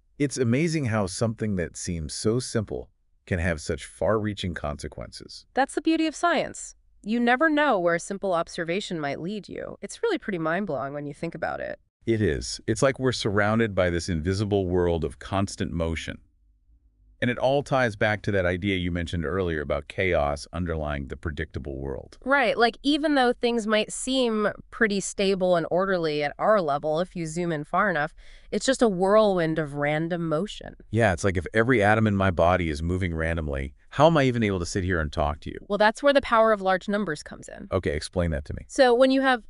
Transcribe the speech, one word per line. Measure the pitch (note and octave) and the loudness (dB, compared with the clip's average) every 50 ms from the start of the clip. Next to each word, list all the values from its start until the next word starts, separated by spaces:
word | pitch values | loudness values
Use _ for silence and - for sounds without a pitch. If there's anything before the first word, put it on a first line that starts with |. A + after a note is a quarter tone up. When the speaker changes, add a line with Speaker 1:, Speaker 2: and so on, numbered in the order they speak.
| _ _ _ | _ _ _
Speaker 1:
It's | - C#3+ C#3 - | -2 -2 -2 0
amazing | B2 C3 A2+ A#2 C3+ E3 E3+ D#3 D#3+ C#3 | 0 2 2 4 2 2 2 0 0 0
how | A2+ A2 A2 G2+ | 0 0 0 0
something | F2+ - - A#2 A2 G#2+ - A2+ G#2+ G2+ | -2 -2 -2 -2 -2 -2 -2 -4 -2 -2
that | F2+ E2+ D2 - | -2 -2 -4 -6
seems | - - - F2 E2 D#2 C#2+ - | -8 -6 -6 -6 -4 -6 -8 -6
so | - - A2 A2+ B2+ | -2 0 0 0 0
simple | B2+ - - A#2 G2+ - - B1 A#1+ - _ _ _ _ _ _ _ | 0 -2 -2 -4 -4 -4 -6 -8 -10 -12 _ _ _ _ _ _ _
can | - G2+ F2 | -4 -2 0
have | D#2+ F#2 E2 D2+ | 0 0 -2 -2
such | - - E2 C#2+ - | -4 -6 -6 -6 -8
far-reaching | - - - D#2+ F2 G#2+ A2 G#2 G#2+ G2+ - - F#2 E2 | -10 -6 -2 0 2 2 2 0 -2 -4 -4 -6 -6 -6
consequences. | - - D2 D2 D2 - D2 - - A#1 - - - - - - - - _ - | -6 -6 -8 -8 -8 -10 -12 -12 -12 -14 -14 -16 -18 -18 -18 -20 -20 -18 _ -2
Speaker 2:
That's | - - - - | -2 0 0 -2
the | E4+ | -4
beauty | - D#4+ D#4+ D#4 D#4+ | -2 0 0 0 0
of | D#4+ C#4 | -2 -2
science. | - - F4 D#4+ A#3+ D#3+ - - - - - - _ _ _ _ _ | -2 -2 0 0 0 -2 -4 -8 -12 -16 -18 -18 _ _ _ _ _
You | - G3+ A3 A#3+ | -6 -4 -2 0
never | A#3+ A#3+ B3 B3+ D#4+ D#4+ | 2 2 4 4 4 2
know | D4+ D4 D4+ D4 A#3+ F#3+ | 4 4 4 4 4 4
where | F3 F3 E3+ | 2 2 2
a | E3+ | 0
simple | - - G3+ F#3+ - G3 F3 | -2 -4 -8 -6 -4 -2 0
observation | E3 E3+ - - - E3 D#3+ E3+ G3+ G#3 - F#3 D#3+ | 0 -2 -2 -4 -6 -4 -2 -2 -4 -4 -4 -6 -4
might | D3 C#3+ C#3 - | -4 -4 -4 -4
lead | D#3 F3+ G#3+ G#3 - | -6 -8 -8 -8 -10
you. | - - - - - - - | -12 -12 -10 -10 -10 -12 -12
It's | - G3 - - - | -14 -14 -8 -4 -2
really | A#4 F#4+ | -2 -2
pretty | D4+ - - G3 | -2 -4 -4 -4
mind-blowing | E3 D#3+ D#3 E3 F#3+ G#3 F#3+ C#3+ B2+ C3 C#3 C#3+ | -2 -2 0 -2 -2 -2 -4 -4 -4 -4 -6 -6
when | D3 D3 | -8 -8
you | C#3+ D3 | -8 -8
think | - - E3+ - | -8 -8 -8 -6
about | E3 - E2+ C2+ C#2 | -4 -6 -4 -4 -4
it. | C2 A#1+ - - _ _ _ _ - | -8 -8 -10 -12 _ _ _ _ -2
Speaker 1:
It | A#2 A2+ G#2+ | 0 2 2
is. | G#2+ F2 C#2+ B1 A#1 - - - - | 2 2 2 0 -4 -6 -10 -6 -4
It's | - A2 - | -4 0 2
like | C#3+ C3+ C3 - | 2 2 2 2
we're | C3 C3 A2+ | 0 0 0
surrounded | - - A#2 G2 G#2 G#2 G#2 A2 A2+ A2+ G#2+ G2 | 0 -2 0 2 2 2 4 4 2 2 2 2
by | F#2+ F#2 F2+ | 2 2 2
this | E2+ E2+ E2 - | 2 0 -2 -2
invisible | F2+ D#2 D2+ F2+ F#2+ G2 G#2+ G2 G#2 G2 F#2+ | -2 -2 0 -2 0 0 0 0 0 0 2
world | F2 F2+ F2+ F2 F2 E2+ E2 D#2 | 2 2 2 2 2 2 0 -2
of | C#2+ - - | -4 -6 -8
constant | - - - F#2+ G2+ - - - G2+ - | -10 -4 -2 -2 -2 -2 -4 -6 -6 -4
motion. | C#2+ E2+ E2 E2 E2 D#2 - - F2 - - _ _ _ _ _ _ _ _ _ _ _ _ _ _ _ _ _ - - | -2 -2 -2 -2 -4 -4 -6 -10 -12 -12 -14 _ _ _ _ _ _ _ _ _ _ _ _ _ _ _ _ _ -8 -4
And | - B2 | -2 -2
it | A#2+ | 0
all | - - B2+ C#3 C#3+ C3+ | 2 2 2 2 2 0
ties | - C#3+ C3 B2+ A#2 G2+ | 0 0 2 2 0 0
back | - A#2 G#2+ G#2+ G2+ - | 0 0 0 0 0 -2
to | A2 | 0
that | G2+ G2 F2+ | 0 2 2
idea | F2 F2+ F2 F2+ G2+ G2 | 2 0 0 0 0 0
you | F#2 F2 F2 | 0 0 -2
mentioned | E2+ F2 E2+ E2 - F2 D#2+ | -2 -2 -4 -4 -4 -4 -2
earlier | C#2 E2 G2 F#2 E2+ E2 D2+ | -2 -2 -2 -2 -2 -2 -2
about | C#2+ C#2 D2+ D2 D2 - | -2 -2 -4 -4 -6 -6
chaos | - - F#2+ F2+ E2+ D#2 D2 C#2+ D2 C#2+ - - - | -4 -2 0 2 2 2 2 0 -2 -4 -8 -8 -8
underlying | E2+ F2+ E2 D#2+ D#2+ D2+ D2 D2 C#2+ C#2 | -6 -4 -4 -4 -4 -4 -4 -4 -6 -6
the | C2+ C#2+ | -8 -10
predictable | C#2 - E2+ D2 D2 E2 - - - C2 C#2+ C2+ | -10 -8 -8 -6 -6 -8 -8 -8 -10 -8 -8 -8
world. | C2 C2+ C#2 C2 - - - - - - | -8 -6 -8 -8 -8 -10 -16 -18 -10 -4
Speaker 2:
Right. | B3+ C4+ C#4+ B3+ G#3 - | 0 0 2 2 2 2
Like, | - A#3 A#3 - - | 2 2 0 0 0
even | - C#4 D4 D4 D4 D#4+ D4 | -2 -2 0 0 0 2 2
though | C4+ B3+ A#3+ B3 | 4 4 2 2
things | - - A#3+ A#3 A#3 G#3 | 0 0 -2 0 0 0
might | A3 A3 G#3+ A3 - | 0 0 0 0 -2
seem | - - - B3+ C4 C4 B3 A#3 A3 G#3+ G#3 G3 - - - - | -6 -8 -4 -2 0 0 0 0 0 0 0 -2 -2 -6 -14 -10
pretty | - - A3+ G#3 G3+ G3 | -4 0 0 0 0 -2
stable | - - - - G3+ F#3+ G3 F#3 F#3 F3+ F3+ | -4 -4 -4 -2 0 0 0 2 2 2 2
and | E3+ D#3 - | 2 2 0
orderly | D3+ F3 F#3+ F#3+ F#3+ F3 E3 D#3 D3 D3 C#3+ | 0 0 0 0 0 0 0 0 0 0 -2
at | C#3+ - - | -2 -2 0
our | D3 F#3+ A3 G#3 | 2 2 4 4
level, | F3 D3 C#3 D3 D3 D#3 D3+ D#3+ | 2 0 0 -2 0 0 0 0
if | F#3 - - | -2 -4 -4
you | F3+ E3 | -6 -6
zoom | D#3 D#3 F3 F3 E3+ | -4 -4 -2 -2 -2
in | E3 D3 D3 | -2 -4 -4
far | - - F3+ G#3 G3+ | -2 0 0 2 2
enough, | F3 D3+ C#3+ - - - - - - - - - | 0 0 -2 -4 -6 -12 -20 -20 -20 -20 -10 -6
it's | D#3 - - | -6 -2 0
just | - C4+ - | 0 2 4
a | B3+ | 4
whirlwind | A3+ F#3+ E3+ F#3+ F#3+ G#3+ A3 A3 G#3 F#3+ F3+ E3 D#3+ D#3+ E3 | 2 2 2 2 4 6 6 6 6 4 2 2 0 0 -2
of | D#3 C#3+ C#3+ | -2 -4 -2
random | C#3+ C#3+ C#3+ D3+ D3+ D#3+ E3+ F3+ E3+ E3+ D#3+ | -2 0 0 0 0 -2 -2 -4 -4 -2 -2
motion. | D3+ D3+ G3 - - - - - - - - - | -2 -2 -2 -4 -8 -12 -14 -16 -16 -18 -10 -2
Speaker 1:
Yeah, | - A2 A#2 G#2 | 0 4 4 4
it's | F2 D#2+ - | 4 2 2
like | G2+ F2 | 0 0
if | F2+ E2+ - - | 0 -2 0 2
every | A2 A2+ A#2+ C3 A2 G2 | 2 4 4 4 6 6
atom | G#2 G#2+ A2 A2 | 6 6 6 4
in | G#2+ G2+ | 4 4
my | G2 F#2+ F#2+ | 4 2 2
body | F2 D#2 E2 E2+ F#2 F2+ F2 D#2+ | 4 4 4 4 4 4 2 0
is | D2 D2 | -2 -2
moving | E2 E2+ F2+ F#2 F#2+ F2 E2 | -2 -2 -2 0 -2 -2 -2
randomly, | D#2+ D#2+ E2 E2+ E2 D#2 D2+ C#2 C2+ C2+ C#2 - _ - - | -2 -2 -2 -2 -2 -4 -4 -4 -4 -6 -8 -10 _ -20 -6
how | - - C#3+ | 2 4 6
am | E3 E3 | 6 6
I | D3+ C3+ | 6 4
even | C3 A#2 A#2+ | 2 2 2
able | A2+ G2+ G2 F2+ | 2 2 0 0
to | F2 | -2
sit | - - G#2 F2+ | -2 -4 -4 -2
here | F2+ F#2 E2 | 0 0 0
and | D#2 D2 | -2 -2
talk | - - D2+ D2 C#2+ - | -2 -2 -2 -2 -2 -4
to | - D2 | -8 -12
you? | - - - | -12 -12 -8
Speaker 2:
Well, | - G3+ | -4 0
that's | F#3+ G#3 G#3+ A3+ - | 2 4 2 2 2
where | - C#4+ C#4 | 4 4 4
the | C#4 | 4
power | - - A#3+ A3+ A3+ A3 A3 | 4 2 4 4 4 4 4
of | G3 | 2
large | F#3+ F#3+ F#3+ F3+ - | 2 2 0 0 0
numbers | - G3+ G#3 G#3 E3+ D3+ - | -2 -2 -2 -2 -2 -4 -6
comes | - - - - - - | -8 -14 -16 -16 -16 -16
in. | - G#1+ - - | -16 -14 -8 -4
Speaker 1:
Okay, | F2 F#2 F2+ F2+ | -2 -2 0 0
explain | C#2+ D2+ - - - F#2 F2 E2 | -2 -4 -6 -4 -2 0 0 0
that | D#2 C#2 - | 0 -2 -4
to | - - | -6 -10
me. | - - | -12 -12
Speaker 2:
So | - - - C4+ B3 A#3+ | -2 2 4 6 6 6
when | A#3+ C4 C4 | 6 6 4
you | C4 C4+ | 4 4
have | C4+ C4+ B3+ A3+ G#3 - | 2 2 0 0 -2 -10